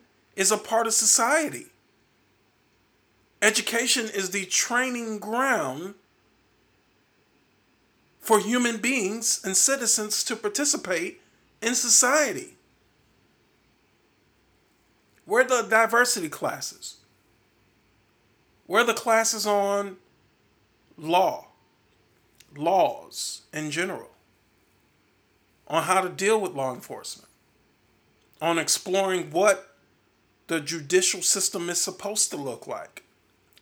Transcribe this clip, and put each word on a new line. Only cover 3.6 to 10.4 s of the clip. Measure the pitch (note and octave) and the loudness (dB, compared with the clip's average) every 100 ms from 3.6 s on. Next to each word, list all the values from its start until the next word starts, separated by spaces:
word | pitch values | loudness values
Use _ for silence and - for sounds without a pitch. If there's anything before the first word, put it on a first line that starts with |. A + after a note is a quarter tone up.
| - A#3 B3 C4 A3 | 0 -2 0 0 -2
is | G3 F#3 | -4 -4
the | G3 F#3 | -4 -2
training | - - A#3+ B3+ A#3+ A3+ G#3+ | -2 0 0 0 -2 -6 -6
ground | G#3 A#3 C4+ A3+ C#3 C#3 F#3 G#3 _ _ _ _ _ _ _ _ _ _ _ _ _ _ _ _ _ _ _ _ _ _ | -4 0 2 2 0 -6 -10 -14 _ _ _ _ _ _ _ _ _ _ _ _ _ _ _ _ _ _ _ _ _ _
for | - G#3 | 2 2
human | F#3 B3 A#3+ A3 | 4 0 0 0
beings | A#3 C4 F#3+ A3+ A3 - | -2 0 -2 -2 -2 -2
and | F#3+ | 0
citizens | F#3 - C#4 G#3+ - G#3+ - | 2 2 2 0 -2 -2 -4
to | - | -4
participate | A3+ | -4